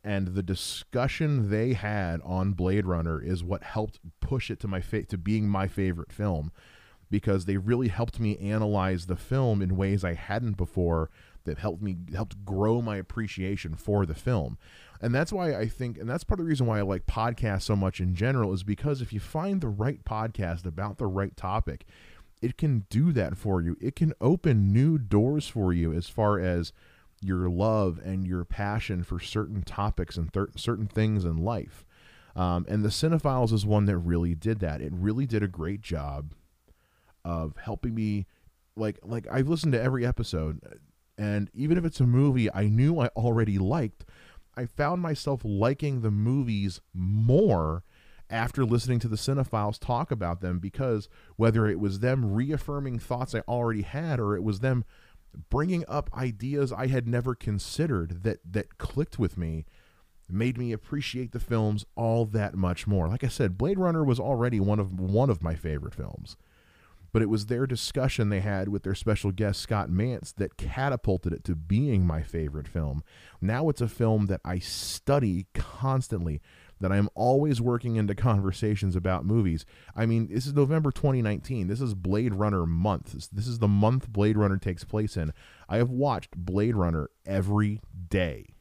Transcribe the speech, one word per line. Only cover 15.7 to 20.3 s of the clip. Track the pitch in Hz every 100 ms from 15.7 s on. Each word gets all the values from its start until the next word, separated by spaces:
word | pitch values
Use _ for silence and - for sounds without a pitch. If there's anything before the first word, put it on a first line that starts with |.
| - 123 -
and | 113
that's | 151
part | - 208
of | 165
the |
reason | 143 120
why | 107
I |
like | 98 92 -
podcasts | - 113 117 113 95
so | - 104
much | 95 -
in | 92
general, | 87 117 135 104
is | 95
because | 98 101 151 135
if | 113
you | 107
find | - 156 190 196
the | 131
right | 101 117 -
podcast | - 107 113